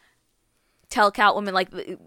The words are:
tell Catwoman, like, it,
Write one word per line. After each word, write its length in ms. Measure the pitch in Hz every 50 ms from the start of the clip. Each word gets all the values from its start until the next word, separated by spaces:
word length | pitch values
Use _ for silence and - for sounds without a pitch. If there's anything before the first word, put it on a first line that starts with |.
| _ _ _ _ _ _ _ _ _ _ _ _ _ _ _ _ _ _
tell 200 | - - 208 202
Catwoman, 440 | 202 - 208 208 - 208 202 202 185
like, 180 | 185 190 - -
it, 240 | 180 - - 185 - 85